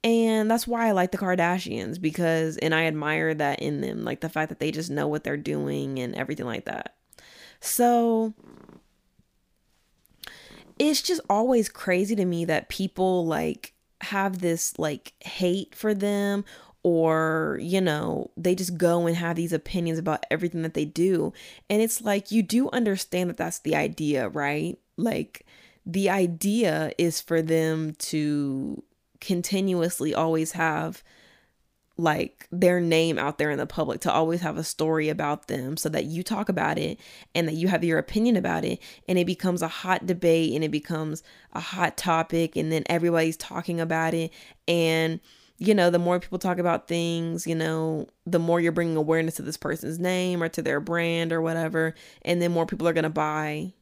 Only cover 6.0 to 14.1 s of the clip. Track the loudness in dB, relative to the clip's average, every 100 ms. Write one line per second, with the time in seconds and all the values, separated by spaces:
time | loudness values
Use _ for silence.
6 | -6 -6 -6 -6 -6 -6 -8 -10 -10 _
7 | _ -20 -20 -20 -20 -14 -6 2 4 4
8 | 4 2 0 -4 -20 -20 -20 -20 _ _
9 | _ _ _ _ _ _ _ _ _ _
10 | _ _ -20 -20 -20 -20 -20 -2 0 0
11 | -2 -4 0 0 2 2 2 -4 -2 0
12 | 0 0 0 0 0 -2 -4 -6 -6 0
13 | 0 2 0 0 -2 -4 -10 _ _ _
14 | -6